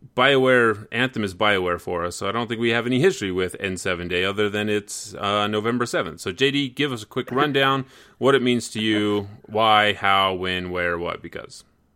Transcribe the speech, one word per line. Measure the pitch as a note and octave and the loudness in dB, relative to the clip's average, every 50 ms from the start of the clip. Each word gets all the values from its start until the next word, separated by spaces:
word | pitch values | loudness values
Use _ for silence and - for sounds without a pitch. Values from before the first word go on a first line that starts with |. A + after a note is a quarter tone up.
| - - _ | -20 -6 _
BioWare, | - B2 C3+ C#3 C3+ C3 C3 B2+ B2 A#2 A2+ G#2+ G#2 G#2+ - | 2 4 4 6 6 6 6 6 6 6 4 2 0 -6 -6
Anthem | - A2+ B2+ C3 B2+ A2+ G#2+ | -4 -2 -2 -2 -2 -2 -4
is | G2 F2+ | -4 -2
BioWare | F2+ G#2+ G#2 G#2 F#2+ F2+ F2+ F2 F2 | 0 2 2 4 4 2 0 -2 -2
for | - - F2+ F2 E2+ | -4 -4 -4 -4 -4
us, | F2+ F2 | -4 -6
so | - - G2 | -6 -6 -4
I | |
don't | G2+ A#2 A#2+ A2 | -2 -2 -4 -4
think | A#2 A2 | -2 -2
we | A#2 A#2 | 0 0
have | A2+ A#2 A2+ A#2+ | 0 0 0 0
any | B2+ B2 | 0 2
history | D3+ F#3+ F3+ - G#2+ G2 | 2 2 2 0 -2 -2
with | F2+ F#2 F#2 F2+ - - | -2 -2 -2 -2 -4 -6
N | - G2 F#2 F2+ | -6 -6 -6 -4
seven | - F#2+ F#2 E2+ F2 F2 | -4 -4 -4 -4 -4 -4
day | F2 F2+ F#2 | -2 -2 0
other | G2 G2+ G2+ G#2+ G#2 | 0 0 0 -2 0
than | G2+ G#2 G#2 G#2+ | 0 -2 -2 0
it's, | G#2 G#2 G2+ - - - - G2+ G2+ | -2 -2 -2 -6 -10 -12 -12 -12 -10
uh, | - - G2+ G2+ G#2 G#2 | -6 -2 0 0 0 0
November | G#2 G#2+ G#2+ G#2 A#2 A#2+ B2 A#2+ | 0 -2 -2 -2 -2 -2 -2 -2
seventh. | A#2 - F3 A2+ F2 D2+ - | -2 -2 -2 -4 -4 -8 -8
So | - - | -8 -8
J | - - C3 C#3 | -2 0 0 0
D, | C#3 C#3+ C#3+ C3 | 2 0 -4 -4
give | A#2+ - C#3+ D3 | -4 -4 -4 -2
us | B2+ A2+ G#2 | -4 -6 -10
a | |
quick | - - C3 B2 - | -8 -8 -8 -6 -4
rundown, | B2 B2+ C#3+ D3+ C3+ C#3 C#3 C3+ C3+ C3+ C3 - - - - - _ - | -2 0 0 0 2 2 2 2 2 0 -2 -6 -12 -20 -20 -20 _ 0
what | A2+ C3 C#3 | 2 4 4
it | C3 | 4
means | A#2+ B2+ A#2+ A#2+ A2+ - | 4 2 0 0 -2 -4
to | - A2 | -6 -2
you, | G#2+ A2 G#2+ G#2+ G#2 G#2 G#2 G#2 G2+ G2+ G#2 - - | 0 0 2 2 2 2 0 0 -2 -6 -12 -20 -14
why, | - G#2+ G#2+ A2+ A2 G#2+ G#2 G#2 G#2 G2+ | -6 0 2 4 6 6 6 6 4 2
how, | - - G2 G2 G2 G2 F#2+ F#2+ | 2 2 2 4 4 4 2 0
when, | F2+ F#2 F#2 F#2 F#2 F2+ F2+ | -2 -2 -2 -2 -4 -4 -4
where, | F2+ F2+ F2 F2 F2 E2+ | -4 -2 -2 -2 -2 -2
what, | F2 E2+ D#2+ E2 | -4 -6 -6 -8
because. | E2 E2 - D#2+ - - - - - _ _ _ _ _ _ | -10 -14 -14 -14 -14 -16 -18 -20 -20 _ _ _ _ _ _